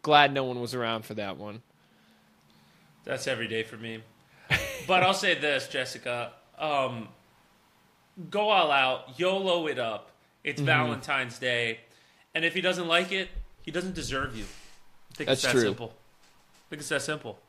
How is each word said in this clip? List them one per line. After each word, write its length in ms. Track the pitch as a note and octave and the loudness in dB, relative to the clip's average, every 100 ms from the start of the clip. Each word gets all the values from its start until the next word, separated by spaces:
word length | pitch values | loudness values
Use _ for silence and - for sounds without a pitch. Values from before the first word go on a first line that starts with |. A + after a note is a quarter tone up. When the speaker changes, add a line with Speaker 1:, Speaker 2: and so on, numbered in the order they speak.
Speaker 1:
glad 300 | - D3 C#3+ | 6 6 6
no 100 | C#3 | 4
one 160 | C3 B2 | -2 -4
was 140 | A#2+ | -4
around 300 | B2 A#2 A2+ | -2 -2 -2
for 100 | A2 | -6
that 220 | G#2+ G2+ E2+ | -8 -8 -8
one." 260 | G#2 G#2+ _ _ _ _ _ _ _ _ _ _ _ _ _ _ | -12 -14 _ _ _ _ _ _ _ _ _ _ _ _ _ _
Speaker 2:
That's 220 | - C3+ C#3 | -6 -4 -2
every 220 | A#2+ A2+ | -4 -2
day 140 | A2 | -4
for 140 | A2 A2+ | -6 -10
me. 260 | A2+ A2+ A2+ _ _ - - | -10 -12 -14 _ _ -20 -2
Speaker 1:
<laughs> 80 | - C#5 C5 | -2 -2 -8
Speaker 2:
But 200 | - F#3 | 2 4
I'll 100 | F#3 | 4
say 220 | F#3+ G3+ D#3 | 2 2 2
this, 300 | D3 C#3 - | 2 0 -2
Jessica. 640 | C3+ B2 A#2 B2 A#2+ A#2 - _ - | -4 -4 -6 -6 -6 -6 -12 _ -6
Um, 480 | D#3 C#3+ C3 A#2+ A2+ - _ _ _ _ _ _ _ _ _ - F3 | 0 0 0 -4 -12 -18 _ _ _ _ _ _ _ _ _ -18 -6
go 180 | G3+ G#3+ | -2 4
all 240 | G3 D#3 | 6 6
out. 440 | C#3 C3 C3 - B2 | 6 4 0 -6 0
yolo 520 | F3+ F#3+ F#3+ F3 D#3 | 0 2 2 2 2
it 100 | B2+ | -2
up. 320 | A2+ G#2 - _ _ _ | -2 -4 -10 _ _ _
It's 140 | D3 C#3 | -6 0
Speaker 1:
Mm-hmm. 60 | C#3+ | 4
Speaker 2:
Valentine's 720 | D3+ A#2+ A#2 B2+ C#3 B2 A#2 | 4 4 -2 -2 -2 -2 -4
Day. 400 | B2+ A#2+ A#2 A2+ - _ _ _ _ | 0 0 0 -4 -12 _ _ _ _
And 100 | D#3+ | -2
if 80 | E3 | 0
he 80 | F3+ | 0
doesn't 280 | F#3 F3 E3+ | 0 0 2
like 240 | E3+ F#3 | 2 2
it, 160 | F#3+ F#3 - - - | -4 -4 -8 -12 -14
he 80 | - | -6
doesn't 240 | D#3+ F#3 | -6 -4
deserve 420 | E3+ B2 C3+ C#3 A2+ | -6 -4 -4 -4 -6
you. 60 | |
I 720 | G2 - - - - - - | -10 -14 -20 -20 -20 -20 -20
think 140 | - D3 | -6 0
Speaker 1:
That's 160 | C3 | 2
Speaker 2:
it's 80 | C3 | 4
that 0 | |
Speaker 1:
true. 80 | B2+ | 4
Speaker 2:
simple. 320 | A2 G#2 A#2 | 4 0 -8
I 760 | - _ _ _ _ _ _ _ | -14 _ _ _ _ _ _ _
think 100 | D3+ | -12
it's 80 | C#3+ | -4
that 140 | D3 | -2
simple. 360 | C#3 C#3+ A#2 G2 | -2 -6 -8 -14